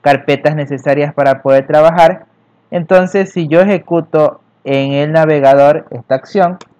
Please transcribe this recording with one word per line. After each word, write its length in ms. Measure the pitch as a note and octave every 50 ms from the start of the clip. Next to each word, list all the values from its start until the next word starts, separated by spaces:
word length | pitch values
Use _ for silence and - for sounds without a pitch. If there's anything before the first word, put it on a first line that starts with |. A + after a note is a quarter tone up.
carpetas 540 | - C#3+ C#3+ C3 - - - - - D3 D#3
necesarias 580 | D3+ C#3+ C#3 C#3+ B2+ - D3 C#3 D3 D3 D3 -
para 280 | - C#3 C#3 C3+ C3
poder 240 | - C#3 C3+ C3+ C3+
trabajar. 600 | - D3+ D3+ D#3 E3 E3 F3 E3 E3 F#3 - - _ _ _ _ _ _ _ _ -
Entonces 600 | - F3 E3 - F#3+ F#3 F#3 F3+ - G3 F#3+ F#3
si 160 | - F3+ E3
yo 140 | D3 D3+ E3+
ejecuto 800 | F#3 G3+ G3+ E3 - - E3+ E3+ D#3+ - - D#3 D3+ C#3 - - _ _ _ _ -
en 260 | C#3 C#3 C3+ C#3 C#3
el 220 | C#3 C#3+ D3 D3+ D#3
navegador 720 | D#3+ D#3+ D#3 D#3 D3 C#3 C3+ C#3 C#3 C#3 D3 D3+ E3 - -
esta 240 | - A#2+ - - C3
acción, 420 | C3+ - - - G3+ F3+ F3 F3+ - - _ _